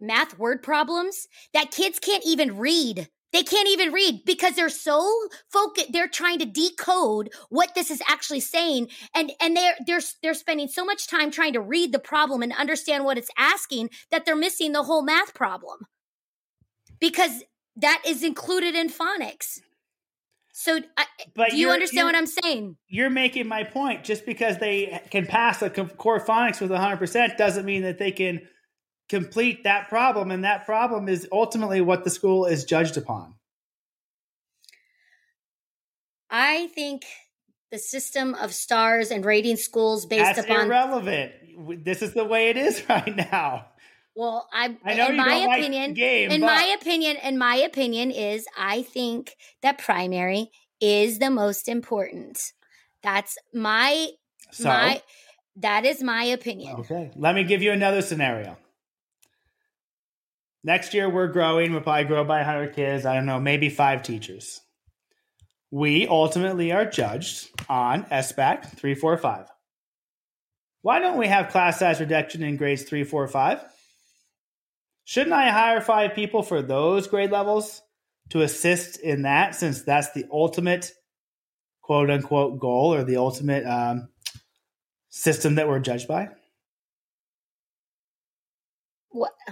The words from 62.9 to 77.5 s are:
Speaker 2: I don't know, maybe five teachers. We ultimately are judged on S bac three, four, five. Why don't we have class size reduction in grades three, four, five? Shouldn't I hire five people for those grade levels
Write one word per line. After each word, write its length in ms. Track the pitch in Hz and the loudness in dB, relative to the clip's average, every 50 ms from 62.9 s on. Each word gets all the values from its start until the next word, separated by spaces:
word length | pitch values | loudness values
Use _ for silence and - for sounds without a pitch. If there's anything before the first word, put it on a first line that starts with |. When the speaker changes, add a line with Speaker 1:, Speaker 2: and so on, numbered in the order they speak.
| 139 135 123 | -2 -2 0
Speaker 2:
I 100 | 131 131 | 0 0
don't 120 | 131 135 | 0 0
know, 140 | 135 131 127 | 0 -2 0
maybe 280 | 135 139 143 147 151 143 | 0 2 2 2 2 0
five 340 | 147 - 143 139 135 123 - | 2 2 2 2 2 0 -4
teachers. 560 | - 117 107 107 - 92 107 - - - - - _ _ _ _ _ _ _ _ _ _ _ _ _ _ _ _ _ _ _ _ _ 143 | -8 -8 -8 -10 -12 -16 -16 -16 -16 -18 -18 -20 _ _ _ _ _ _ _ _ _ _ _ _ _ _ _ _ _ _ _ _ _ -4
We 340 | 139 151 147 147 165 - | -2 0 4 4 4 4
ultimately 640 | - 170 160 156 156 160 175 185 190 185 175 170 165 | 4 4 4 2 2 2 0 -2 -2 -2 -2 -2 0
are 160 | 170 202 214 | 0 0 0
judged 640 | 214 - - 120 104 107 139 175 - - - - - _ - - - | 0 -2 -2 -2 -2 -4 -6 -8 -8 -10 -12 -14 -14 _ -16 -8 -4
on 380 | 135 127 123 123 135 180 202 - 151 | -2 0 0 0 0 -2 -2 -2 -2
S 180 | 135 131 - - | -2 -2 -2 -2
bac 380 | - 135 143 185 - - - - | 2 2 2 2 0 -4 -12 -14
three, 180 | - - 139 139 | -6 -4 -4 -2
four, 240 | 139 156 160 170 170 | 0 2 2 2 2
five. 300 | - 123 104 95 95 - - _ _ _ _ _ _ _ _ _ _ _ _ _ _ _ _ _ _ _ _ _ _ _ _ _ - | 0 -2 -4 -4 -10 -16 -20 _ _ _ _ _ _ _ _ _ _ _ _ _ _ _ _ _ _ _ _ _ _ _ _ _ 0
Why 180 | 196 254 339 | 2 2 2
don't 180 | 370 359 359 269 | 2 2 0 2
we 80 | 226 | 2
have 240 | 196 196 196 180 190 | 4 4 2 2 2
class 300 | - 190 180 175 165 - | 2 2 4 4 2 2
size 180 | 185 175 160 - | 2 2 2 2
reduction 460 | 160 151 160 156 147 - - 165 160 | 0 0 0 0 0 -2 -6 -6 -4
in 120 | 147 143 | -4 -2
grades 280 | 139 147 143 139 135 139 | -2 0 0 0 -2 -4
three, 180 | - 156 147 143 | -6 -4 -4 -4
four, 220 | 143 156 147 139 | -2 -2 -2 -2
five? 360 | 135 139 135 131 165 247 294 - - _ _ _ _ _ _ _ _ _ _ _ _ _ _ _ _ _ _ _ _ _ _ _ _ _ _ _ | -2 0 0 2 2 0 -2 -6 -14 _ _ _ _ _ _ _ _ _ _ _ _ _ _ _ _ _ _ _ _ _ _ _ _ _ _ _
Shouldn't 280 | - - 247 285 330 339 | -4 0 0 2 2 2
I 160 | 285 269 240 | 4 4 4
hire 320 | 208 214 226 226 226 220 220 | 4 4 4 4 4 2 2
five 320 | - 220 214 208 196 202 | 2 2 4 2 2 0
people 280 | 214 208 202 - 220 - | -2 -4 0 0 -2 -2
for 200 | - 180 151 131 | 0 -2 -2 0
those 460 | 127 131 139 151 170 190 202 190 196 | 0 0 2 2 2 2 2 0 0
grade 220 | 214 202 202 196 | 0 0 2 2
levels 520 | 202 202 202 208 | 2 0 2 2